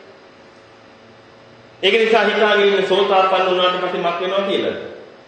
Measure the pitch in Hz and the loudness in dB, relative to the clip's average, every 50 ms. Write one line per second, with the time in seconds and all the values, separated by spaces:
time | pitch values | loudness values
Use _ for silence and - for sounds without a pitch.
0 | - - - - - - - - - - - - - - - - - - - - | -20 -20 -20 -20 -20 -20 -20 -20 -20 -20 -20 -20 -20 -20 -20 -20 -20 -20 -20 -20
1 | - - - - - - - - - - - - - - - - - 190 214 226 | -20 -20 -20 -20 -20 -20 -20 -20 -20 -20 -20 -20 -20 -20 -8 -4 -2 0 2 2
2 | 220 214 220 220 208 208 - 208 214 208 202 202 202 202 196 190 - - 190 196 | 2 2 2 2 2 0 0 2 2 2 2 2 2 2 2 2 0 0 0 0
3 | 202 202 196 190 185 185 190 185 185 185 185 180 180 180 180 - 180 180 185 180 | 2 2 2 2 2 2 2 0 0 0 0 0 0 0 0 -2 -4 -4 -4 -4
4 | 175 170 170 175 185 185 190 196 202 196 175 - - - - - - - - - | -4 -4 -4 -4 -4 -4 -2 -2 -2 -2 -2 -4 -4 -4 -6 -8 -10 -14 -16 -18
5 | - - - - - | -20 -20 -20 -20 -20